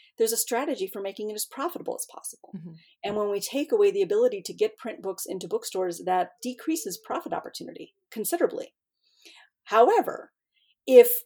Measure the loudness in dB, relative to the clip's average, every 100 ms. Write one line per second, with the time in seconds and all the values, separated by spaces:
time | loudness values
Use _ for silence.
0 | _ -2 -2 0 -2 -2 -2 -4 -6 -6
1 | -8 -8 -8 -8 -10 -8 -8 -8 -8 -10
2 | -10 -14 -16 -16 -18 -16 -16 -20 _ _
3 | -6 -4 -4 -4 -4 -4 0 4 4 4
4 | 0 2 2 0 -8 -4 -4 -4 -12 -10
5 | -8 -8 -8 -10 -6 -6 -6 -4 -4 -4
6 | -2 -2 -2 -6 -10 -6 -4 -4 -6 -10
7 | -8 -8 -6 -8 -8 -12 -14 -16 -18 _
8 | _ -8 -4 0 0 -2 -12 _ _ _
9 | _ _ -20 -20 -20 _ 2 6 6 6
10 | 2 -4 -12 _ _ _ _ _ 8 10
11 | 10 6